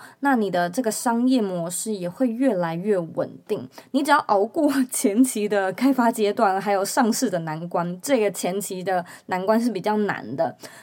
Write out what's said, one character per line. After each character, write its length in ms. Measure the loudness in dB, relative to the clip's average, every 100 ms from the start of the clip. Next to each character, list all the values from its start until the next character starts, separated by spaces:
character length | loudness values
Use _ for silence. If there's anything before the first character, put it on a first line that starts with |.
| -12 -4
那 140 | 0 2
你 140 | 2
的 200 | 0 0
这 120 | 0
个 80 | -2
商 380 | -2 0 2 4
业 140 | 2
模 280 | 2 -2 -4
式 240 | -6 -6
也 160 | -4 -6
会 180 | -2 -2
越 260 | 0 0 2
来 200 | -2 -2
越 220 | 0 0
稳 400 | -2 -4 -6 -6 -8
定。 200 | -6 -8 -16 -4
你 100 | -2
只 80 | 2
要 80 | 2
熬 260 | 4 2 2
过 260 | 2 2 2 0
前 300 | 0 0 4
期 260 | 2 2 0
的 240 | 0 0
开 180 | 2 2
发 200 | 4 2
阶 200 | 2 0
段， 300 | 4 2 2
还 100 | 0
有 140 | 0 0
上 260 | 2 2
市 180 | 2 0
的 100 | -2
难 280 | -4 -6 -4
关， 320 | -2 -2 -4
这 180 | 0 2
个 120 | 2
前 300 | 0 -4 -4
期 220 | -4 -6
的 200 | -2 -2 -4 -10 -6
难 180 | -4 -2
关 140 | -2
是 100 | -2
比 120 | -2
较 160 | -2 0
难 380 | -2 -4 -6 -4
的。 200 | -4 -6 -18 -20